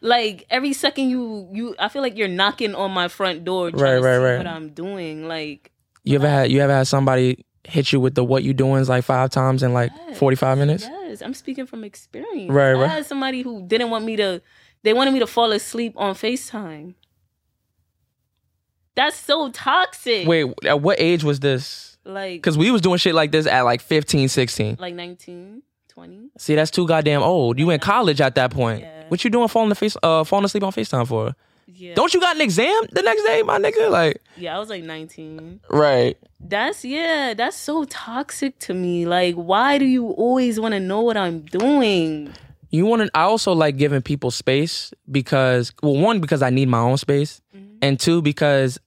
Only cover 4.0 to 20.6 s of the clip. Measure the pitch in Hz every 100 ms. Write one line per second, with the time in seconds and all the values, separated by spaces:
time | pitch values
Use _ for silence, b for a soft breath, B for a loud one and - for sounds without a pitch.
4 | 127 127 127 123 170 160 156 147 180 196
5 | 165 156 160 160 151 139 _ _ _ _
6 | - 139 147 139 123 131 139 139 131 139
7 | 135 127 127 127 _ _ - 165 139 139
8 | 127 135 123 131 135 135 135 135 131 127
9 | - 131 131 - 131 131 131 123 120 -
10 | - - 139 131 131 135 143 170 226 349
11 | 359 208 - 269 - 269 254 226 214 -
12 | - 226 403 349 180 139 135 131 135 311
13 | 285 277 269 262 254 220 180 220 240 226
14 | 220 220 202 175 b b b _ 214 240
15 | 269 269 220 - 233 208 - 233 233 -
16 | 202 190 220 254 - 220 185 156 165 175
17 | _ _ _ _ _ _ _ _ _ _
18 | _ _ _ _ _ _ _ _ _ -
19 | 294 302 - 302 285 - - 320 370 -
20 | 247 220 165 165 135 -